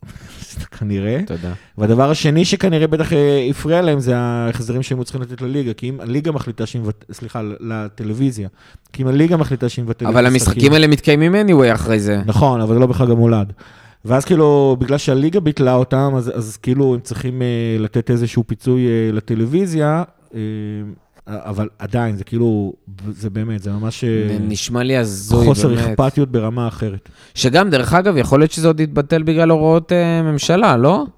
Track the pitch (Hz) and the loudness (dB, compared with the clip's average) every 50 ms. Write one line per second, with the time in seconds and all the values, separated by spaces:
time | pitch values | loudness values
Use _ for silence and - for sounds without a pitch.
0 | - - - - - - - - - - - - - - - - 117 104 101 98 | -20 -20 -20 -20 -20 -20 -20 -20 -20 -16 -14 -14 -14 -14 -12 -10 -6 -6 -4 -4
1 | 98 107 120 143 196 208 85 85 85 87 92 - - _ _ - 107 107 113 120 | -4 -4 -4 -4 -4 -6 -8 -8 -8 -10 -10 -12 -14 _ _ -2 0 2 4 4
2 | 135 143 156 - - 151 147 160 185 - 202 185 - 190 165 156 156 156 156 156 | 4 2 2 0 0 2 2 2 2 0 0 0 0 0 2 2 2 2 0 -2
3 | 160 - 170 143 147 143 143 139 127 127 147 - - 156 165 175 180 165 147 139 | -2 0 0 2 2 2 2 2 0 -2 -4 -4 -2 0 0 2 2 2 0 0
4 | 123 127 123 120 120 120 120 120 117 117 113 120 117 110 123 127 131 - 135 127 | 0 0 0 0 -2 -2 -4 -2 -4 -4 -4 -6 -6 -6 -6 -6 -4 -4 -6 -6
5 | 120 - - 135 127 120 127 120 127 123 135 143 135 120 107 - - 123 135 131 | -6 -8 -8 -10 -10 -10 -10 -10 -8 -6 -4 -4 -4 -4 -6 -6 -8 -10 -10 -10
6 | - 117 123 147 147 165 156 143 - 123 113 - 113 110 - 120 113 104 107 - | -8 -6 -4 -4 -2 -4 -4 -4 -6 -8 -8 -8 -8 -8 -8 -6 -6 -6 -8 -8
7 | _ - 107 - 117 113 - 120 107 104 104 - - 113 110 110 107 104 104 - | _ -20 -18 -16 -14 -12 -10 -10 -8 -10 -10 -10 -10 -10 -8 -8 -8 -10 -10 -10
8 | 110 107 107 117 135 139 120 110 101 92 - _ _ - - - _ _ - - | -8 -6 -4 -2 -2 -2 -2 -4 -8 -12 -14 _ _ -20 -20 -20 _ _ -8 -6
9 | 135 127 131 139 156 170 175 165 151 120 135 120 123 120 - - 120 113 117 - | -2 0 2 2 2 2 2 0 0 -2 -4 -4 -4 -4 -4 -6 -6 -6 -6 -4
10 | 120 107 113 123 120 127 127 127 113 98 - - 127 139 151 156 156 151 151 131 | -2 2 4 4 4 4 4 2 2 0 2 4 4 4 6 6 6 4 4 4
11 | - - 147 147 160 170 185 208 214 202 175 143 131 120 113 110 - 113 113 107 | 4 2 4 4 4 2 2 2 4 4 6 6 6 4 4 0 0 0 0 0
12 | 101 104 104 101 101 110 104 - 151 139 127 117 113 107 113 120 131 123 123 - | 0 0 -2 0 0 0 2 2 2 2 2 2 0 2 2 4 4 2 2 2
13 | 131 123 120 117 117 117 113 107 101 101 95 - - - - - - - _ _ | 2 2 4 4 4 4 4 2 0 -2 -8 -14 -20 -20 -20 -20 -20 -20 _ _
14 | - 107 123 135 139 - 185 156 156 147 147 143 139 135 131 123 131 123 139 143 | -4 -2 0 0 2 2 2 4 4 4 4 4 4 4 2 2 0 0 -2 -2
15 | - - 135 135 139 160 175 208 170 156 147 - 139 127 127 123 127 - 139 135 | 0 0 0 2 2 0 0 0 0 0 0 0 2 2 2 2 2 0 0 0
16 | 139 139 135 131 117 123 - - 110 110 107 - - 127 127 139 139 131 123 120 | 0 0 0 -2 -4 -4 -6 -6 -8 -8 -10 -8 -4 -2 0 2 2 0 0 -2
17 | 123 - 117 - - 127 123 127 123 123 120 117 117 113 113 113 110 104 - 120 | -4 -8 -10 -8 -8 -6 -6 -4 -4 -2 -2 -2 -2 -2 -2 -2 -4 -2 -4 -4
18 | 113 - 123 120 120 113 - 123 113 - 117 104 - 131 123 127 123 123 113 113 | -2 0 0 0 -2 -2 -2 -2 -2 -2 -4 -4 -2 0 0 2 2 0 0 0
19 | 113 110 107 107 104 - 117 110 113 120 143 180 202 180 160 156 147 147 156 165 | 0 0 -2 -4 -4 -4 -2 -2 -2 0 0 0 -2 0 -2 0 0 0 0 -2
20 | 175 - _ _ _ _ - 113 107 107 107 107 104 104 107 104 104 104 101 - | -4 -6 _ _ _ _ -10 -10 -8 -8 -8 -8 -8 -8 -10 -10 -10 -12 -14 -18
21 | _ _ _ _ _ - 107 104 - 107 104 101 107 107 - - 95 98 101 120 | _ _ _ _ _ -14 -14 -12 -10 -8 -6 -6 -6 -6 -8 -12 -10 -6 -4 -2
22 | 120 113 104 98 98 - - 113 120 117 110 104 101 95 - - _ - 98 95 | -2 -2 -4 -6 -8 -6 -2 0 0 2 0 0 -2 -4 -8 -12 _ -20 -20 -14
23 | 95 104 104 95 107 110 95 107 110 113 110 101 95 101 101 104 110 110 113 - | -12 -12 -10 -8 -8 -8 -6 -6 -6 -6 -6 -6 -6 -6 -6 -4 -4 -6 -6 -4
24 | - 120 113 110 107 104 107 104 107 107 104 101 - - 120 123 123 127 135 127 | -2 -2 0 0 0 -2 -2 -2 -4 -4 -4 -6 -6 -4 -4 -2 0 0 0 0
25 | 117 107 98 98 101 107 113 117 117 127 139 - - 143 120 117 117 117 110 104 | 0 -2 -4 -6 -2 2 2 4 6 6 4 4 2 2 2 0 0 0 0 0
26 | 131 135 - 147 143 131 123 117 107 110 117 123 120 117 - - 117 107 98 98 | 0 0 0 0 -2 0 -2 -2 -2 -2 -2 -4 -4 -4 -6 -6 -6 -8 -8 -10
27 | - - - _ - - - - - 131 123 165 196 202 151 127 123 101 160 175 | -14 -18 -20 _ -20 -14 -6 -4 0 2 4 4 4 4 2 2 2 2 2 2
28 | 185 208 185 143 113 - 135 139 156 156 - - 160 165 160 156 160 151 143 147 | 2 2 2 2 2 4 4 4 4 4 2 2 2 2 2 2 0 -2 -2 -2
29 | 143 143 170 160 156 160 160 160 165 160 165 156 156 160 160 170 165 - 180 175 | -2 0 0 0 0 0 2 2 4 4 4 4 4 4 2 2 2 0 0 0
30 | 170 170 165 165 160 156 151 139 - - 165 185 233 202 135 117 123 147 180 220 | 2 2 0 0 0 0 -2 0 0 0 2 4 4 4 4 4 4 4 4 2
31 | 294 233 - | 0 -6 -10